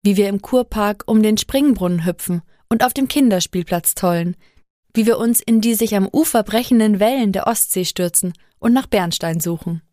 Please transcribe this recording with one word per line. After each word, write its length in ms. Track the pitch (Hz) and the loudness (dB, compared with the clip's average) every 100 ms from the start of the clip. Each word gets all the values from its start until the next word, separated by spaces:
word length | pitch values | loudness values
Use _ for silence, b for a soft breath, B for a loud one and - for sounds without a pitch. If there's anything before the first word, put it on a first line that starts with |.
Wie 160 | 202 196 | 2 2
wir 120 | 202 | 0
im 120 | 196 | -2
Kurpark 600 | - 254 240 220 208 208 - | -2 -2 0 -2 -2 -4 0
um 160 | 220 | 2
den 160 | 214 214 | 4 0
Springbrunnen 680 | - 269 285 214 180 175 170 | -2 0 2 2 0 -2 -4
hüpfen 360 | 170 - 175 - _ _ | -6 -6 -6 -6 _ _
und 140 | 226 | 0
auf 100 | 254 | 0
dem 140 | 277 269 | -2 -2
Kinderspielplatz 880 | 302 254 185 - 180 170 175 - - | 2 2 2 -2 -6 -4 -2 -2 0
tollen. 400 | 180 170 175 175 _ _ _ _ _ | 0 0 -2 -6 _ _ _ _ _
Wie 120 | - 220 | 0 2
wir 140 | 233 | 2
uns 220 | 233 233 | 0 -2
in 200 | - 226 | 2 2
die 140 | 226 220 | 2 0
sich 200 | 226 208 | 0 0
am 120 | 190 | 0
Ufer 340 | - 320 233 | 0 2 0
brechenden 580 | 208 220 247 233 220 196 | 0 -4 2 2 4 2
Wellen 320 | 214 269 214 | 2 2 0
der 120 | 190 - | 0 -2
Ostsee 400 | 226 - 190 180 | -2 -2 -2 -4
stürzen 480 | - 180 - 180 - _ _ | -4 -2 -2 -4 -10 _ _
und 160 | 233 | 0
nach 140 | 247 - | 0 2
Bernstein 520 | 208 175 - 165 165 | -2 0 -4 -4 -4
suchen. 440 | 170 170 - 165 _ | -4 -6 -6 -8 _